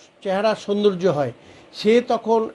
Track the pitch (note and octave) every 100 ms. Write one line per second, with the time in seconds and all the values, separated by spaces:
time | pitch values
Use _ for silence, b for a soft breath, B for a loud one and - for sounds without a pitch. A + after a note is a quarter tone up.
0 | - _ G3+ F#3+ A3 G3+ - G#3 G#3 F#3
1 | F#3 D3 C3 - B B B - G#3 A#3
2 | B3 A#3 A3 A3+ A3+